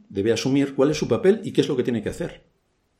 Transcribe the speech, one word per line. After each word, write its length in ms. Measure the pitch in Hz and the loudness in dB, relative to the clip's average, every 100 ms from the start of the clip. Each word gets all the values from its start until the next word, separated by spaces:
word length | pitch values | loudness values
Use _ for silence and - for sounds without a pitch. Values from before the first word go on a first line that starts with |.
| _ | _
debe 240 | 98 107 | -4 0
asumir 420 | 107 - 139 139 | 0 2 0 0
cuál 160 | 139 143 | 2 2
es 80 | 151 | 2
su 80 | - | 0
papel 360 | 113 190 220 | 2 2 2
y 80 | - | 0
qué 80 | - | 0
es 80 | - | 0
lo 80 | 127 | 0
que 80 | |
tiene 180 | 123 117 | -2 -2
que 60 | 95 | -4
hacer. 420 | - - - _ _ _ _ _ | -6 -10 -10 _ _ _ _ _